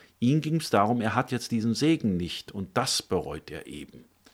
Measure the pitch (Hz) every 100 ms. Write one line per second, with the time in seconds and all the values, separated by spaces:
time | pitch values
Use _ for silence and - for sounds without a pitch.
0 | - - 120 151 151 160 156 104 104 120
1 | 110 120 - 120 - 117 113 110 143 160
2 | 117 90 85 - - 104 92 - 135 -
3 | - 92 71 76 - 78 - 71 67 65
4 | - _ _